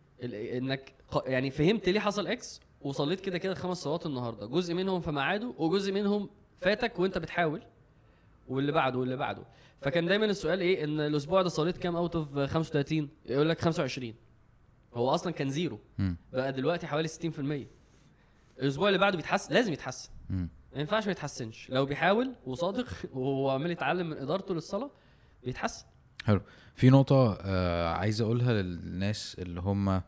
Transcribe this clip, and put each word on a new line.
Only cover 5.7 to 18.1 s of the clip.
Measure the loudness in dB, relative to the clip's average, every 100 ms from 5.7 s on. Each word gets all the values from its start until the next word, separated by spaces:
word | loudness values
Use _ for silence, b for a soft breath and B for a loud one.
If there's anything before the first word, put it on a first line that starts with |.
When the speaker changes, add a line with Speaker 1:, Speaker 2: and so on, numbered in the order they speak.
| 2 2
Speaker 1:
منهم | 0 2 0 -2 -12 -20 -2
فاتك | 0 2 0 0
وانت | 0 0
بتحاول، | -4 0 0 0 -8 -20 -20 b b b b b -6
واللي | -2 2
بعده | 2 2 2
واللي | -2 -2
بعده". | -4 -6 -10 b b b
فكان | -2 0 2
دايمًا | 4 2
السؤال | 2 0 2
ايه؟ | 2 2
ان | 0 0
الاسبوع | 0 0 2 2
ده | 2
صليت | 2 0 0
كام | -2 0 0
out |
of | -2 -4 -2
خمسة | 0 0 0
وتلاتين؟ | 0 0 0 -2 -8 -4
يقول | 2 2
لك: | 4
"خمسة | 2 2
وعشرين". | -2 -4 -8 -12 -20 -20 _ -20 -20 -20 _
هو | 0 2
اصلًا | 2 0
كان | -2 -2
زيرو، | -2 -4 -6 -12 -2
Speaker 2:
مم. | -2 -2 -6
Speaker 1:
بقى | -4 -2
دلوقتي | 0 0 -2 -2
حوالي | -2 -2
ستين | -4 -6
في | -4
المية. | -4 -4 -8 -16 -20 -20 -20